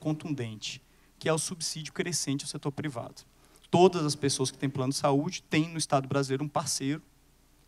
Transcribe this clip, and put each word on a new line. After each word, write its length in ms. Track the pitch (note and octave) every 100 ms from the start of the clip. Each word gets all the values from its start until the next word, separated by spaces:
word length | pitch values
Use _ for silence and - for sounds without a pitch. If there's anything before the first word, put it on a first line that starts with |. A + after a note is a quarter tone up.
contundente, 840 | D#3 D#3 F3 C3+ A#2 G#2+ - - - _ _ -
que 100 | E3
é 40 |
o 60 | D#3+
subsídio 540 | - F3 D#3 D#3+ D3
crescente 520 | - F3 D3+ - C#3
ao 40 | -
setor 240 | D3+ D3
privado. 500 | - D3+ A2+ - - - _ - - -
Todas 340 | F3 F#3 F3+
as 100 | D3
pessoas 360 | C#3+ C#3 - C3
que 80 | -
têm 120 | C3+
plano 220 | C#3 C3
de 60 | -
saúde 440 | D3 C#3 F3 -
têm 260 | - D#3+ E3
no 100 | E3
Estado 300 | - C#3 C3+
brasileiro 360 | C#3+ C3 C3+
um 40 | D3+
parceiro 540 | D3+ C3+ - C3+ D#3+ - _ _ _ _ _